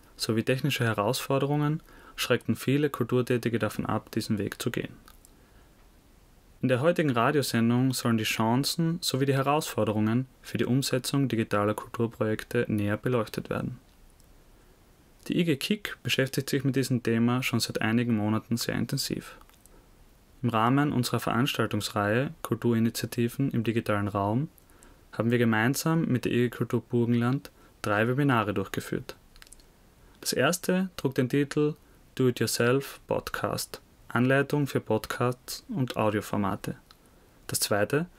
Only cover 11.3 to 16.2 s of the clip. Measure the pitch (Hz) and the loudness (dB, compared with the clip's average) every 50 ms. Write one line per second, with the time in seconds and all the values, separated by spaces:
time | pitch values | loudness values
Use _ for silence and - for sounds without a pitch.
11.3 | 117 110 110 - - 104 104 104 107 - - - - - 117 110 - - 110 107 | 0 -2 -2 0 0 0 2 2 0 -2 -6 -8 -4 -4 -4 -2 -2 -2 -2 -2
12.3 | 110 107 - - - 120 120 - 110 104 104 104 107 - - 127 123 107 107 - | -2 -4 -4 -4 -2 -2 0 0 0 0 0 0 -2 -2 -2 -2 0 0 -2 -2
13.3 | - - - - - - - 131 123 - - - - - - - - - - - | -6 -8 -6 -4 -4 -4 -4 -6 -8 -10 -16 -20 -20 -20 -20 -20 -20 -20 -20 -20
14.3 | - - - - - - - - - - - - - _ - - - - - - | -20 -20 -20 -20 -20 -20 -20 -20 -20 -20 -20 -20 -20 _ -20 -20 -20 -14 -6 -2
15.3 | - - 180 170 143 135 - - 214 208 - - - - - 127 - - | 0 0 2 2 0 0 0 -2 -2 -2 -4 -10 -10 -8 -4 -2 0 0